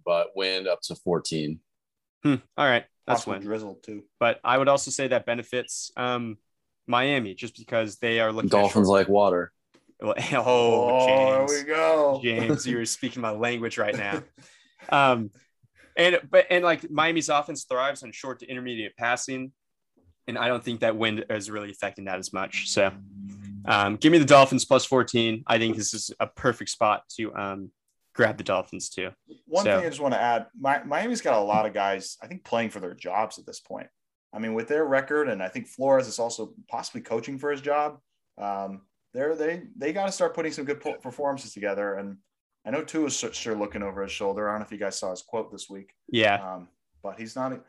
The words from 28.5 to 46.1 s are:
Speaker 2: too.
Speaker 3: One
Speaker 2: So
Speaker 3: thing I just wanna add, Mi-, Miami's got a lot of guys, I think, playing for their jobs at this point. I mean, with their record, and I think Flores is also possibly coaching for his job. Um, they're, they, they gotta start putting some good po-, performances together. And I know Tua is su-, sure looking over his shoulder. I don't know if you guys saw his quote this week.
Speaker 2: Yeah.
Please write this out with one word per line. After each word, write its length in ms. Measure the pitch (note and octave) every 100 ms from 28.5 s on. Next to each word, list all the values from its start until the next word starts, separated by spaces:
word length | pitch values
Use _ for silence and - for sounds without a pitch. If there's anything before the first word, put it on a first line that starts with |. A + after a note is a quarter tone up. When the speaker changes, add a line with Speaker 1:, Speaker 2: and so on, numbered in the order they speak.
| F#2 F2+ F#2+ -
Speaker 2:
too. 200 | - F#2 - _ - -
Speaker 3:
One 180 | -
Speaker 2:
So 120 | G#3+ G3
Speaker 3:
thing 100 | E3+
I 20 |
just 120 | C#3
wanna 160 | C#3+ A2+
add, 300 | A#2+ A#2 G#2+ A#2
Mi-, 260 | C3+ C#3
Miami's 360 | C#3+ D3 A3 A#3+
got 180 | D#3+ A#2
a 40 |
lot 220 | G2+ G#2+ G#2+
of 60 |
guys, 440 | G2+ G2 G2 F#2+ -
I 40 | G#2+
think, 180 | F3+
playing 260 | - A#2 A2+
for 100 | G#2
their 140 | F2+
jobs 440 | F#2 F2 F#2+ A2 -
at 80 | E2+
this 140 | -
point. 280 | - - - _ _ _ _
I 60 | G#2+
mean, 160 | A2+
with 140 | A2 A2+
their 160 | D3
record, 440 | D3+ C3+ C3+ D3 C#3+
and 140 | G2+
I 60 | -
think 200 | B2+ G#2+
Flores 400 | - C3+ C3+ A#2
is 100 | G#2
also 340 | A#2 A2+ G#2+ - -
possibly 320 | A#2 - B2
coaching 380 | - A2+ A2+ C#3
for 120 | D3
his 100 | C#3
job. 380 | C#3 D3 D3+ D3 _ _ _ -
Um, 460 | G2+ G2 G2 G2 _ _ _
they're, 200 | B2 C#3+
they, 280 | D#3+ D3+ F3 D3+ -
they 160 | C#3
gotta 200 | F3+ G3
start 220 | F#3+ E3+
putting 180 | E3+ D#3+
some 120 | C#3+
good 160 | C#3 C#3+
po-, 180 | D3+ -
performances 560 | C3 A#2+ C#3+ C3+ A2
together. 400 | - G2+ G2 G2+
And 240 | G2 G2 G2 _ _ _ _ G#2+
I 40 |
know 120 | C#3
Tua 240 | D#3 D#3+ D3+
is 100 | C#3
su-, 160 | A#2
sure 220 | - A#2+
looking 280 | G#2+ G#2 A2
over 200 | G2+ G2
his 100 | G2
shoulder. 360 | - G2+ G2 G#2
I 40 |
don't 80 | G#2+
know 40 | G#2
if 60 |
you 60 | G#2
guys 200 | G2 F#2+
saw 120 | G2
his 120 | F#2
quote 300 | - A2+ -
this 160 | G2 -
week. 240 | G2 G2 _
Speaker 2:
Yeah. 280 | -